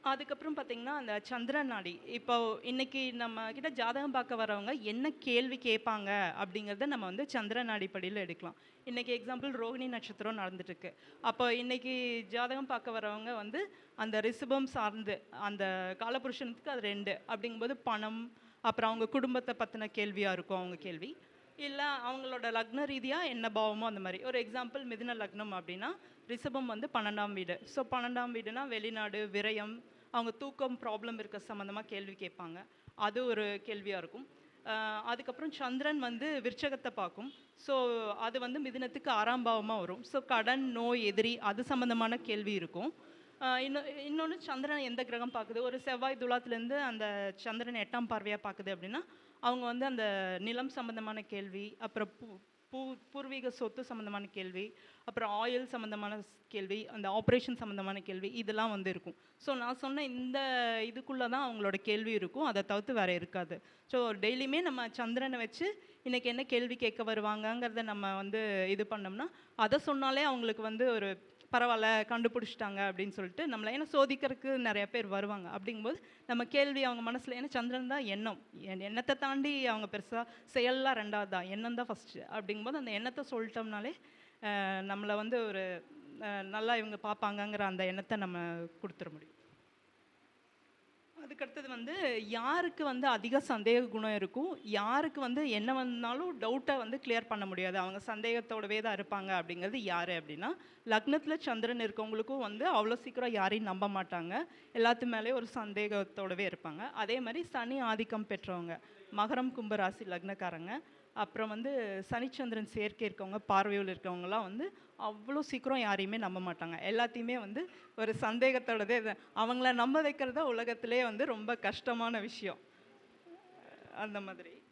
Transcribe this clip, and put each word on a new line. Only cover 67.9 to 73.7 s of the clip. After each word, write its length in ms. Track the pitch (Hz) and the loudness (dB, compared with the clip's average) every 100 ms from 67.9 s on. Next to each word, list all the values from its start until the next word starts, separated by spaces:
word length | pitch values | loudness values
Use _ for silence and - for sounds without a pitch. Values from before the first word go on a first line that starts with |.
| 208 196 196 | -2 -2 -2
வந்து 520 | 196 214 220 196 185 | -2 0 2 2 2
இது 180 | 196 214 | 2 0
பண்ணோம்னா, 360 | 214 190 196 330 - - - | -2 -4 -4 -6 -8 -14 2
அதை 240 | 214 277 | 6 6
சொன்னாலே 440 | 285 277 269 269 | 4 2 4 4
அவங்களுக்கு 380 | 294 254 233 220 | 4 4 0 0
வந்து 260 | 220 220 254 | -2 2 4
ஒரு 400 | 226 202 190 - - - | 4 0 -4 -10 -20 2
பரவாயில்ல, 360 | 247 240 226 220 220 214 | 4 6 6 6 4 4
கண்டுபிடிச்சிட்டாங்க 720 | 233 233 240 226 - 208 196 | 2 2 2 -4 -4 -4 0
அப்படின்னு 300 | 196 180 202 | -2 0 -4
சொல்லிட்டு 380 | 196 185 180 320 | -2 -6 -2 -2
நம்மள, 200 | 226 | -2
ஏன்னா 160 | 214 | -2